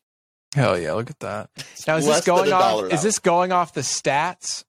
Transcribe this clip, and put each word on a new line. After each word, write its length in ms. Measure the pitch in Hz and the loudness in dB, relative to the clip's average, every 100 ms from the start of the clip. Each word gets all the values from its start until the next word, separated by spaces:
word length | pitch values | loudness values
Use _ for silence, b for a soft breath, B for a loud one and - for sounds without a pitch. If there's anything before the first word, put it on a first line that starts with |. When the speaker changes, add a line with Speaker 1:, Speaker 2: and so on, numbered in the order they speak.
| _ _ _ _ _ | _ _ _ _ _
Speaker 1:
Hell 240 | 143 113 92 | 0 0 0
yeah, 140 | 78 | -2
look 180 | 98 120 | -4 -6
at 100 | - | -10
that. 300 | 98 104 - - | -10 -10 -12 -16
Speaker 2:
It's 300 | - - - | -18 -6 -2
Speaker 1:
Now, 100 | 160 | 0
is 80 | |
this 80 | 147 | 2
Speaker 2:
less 100 | 151 | 2
than 120 | 180 175 | 2 2
Speaker 1:
going 160 | - | 4
Speaker 2:
a 20 | |
Speaker 1:
off, 60 | 185 | 2
Speaker 2:
dollar 260 | - 107 - | 2 0 -2
an 60 | |
Speaker 1:
is 100 | 165 | 0
this 160 | 202 - | 0 0
Speaker 2:
hour. 40 | |
Speaker 1:
going 300 | 180 170 185 | 2 2 2
off 200 | 180 170 | 0 -2
the 60 | 151 | -4
stats 840 | 127 - 151 139 170 - - - | -6 -4 0 0 -2 -6 -10 -12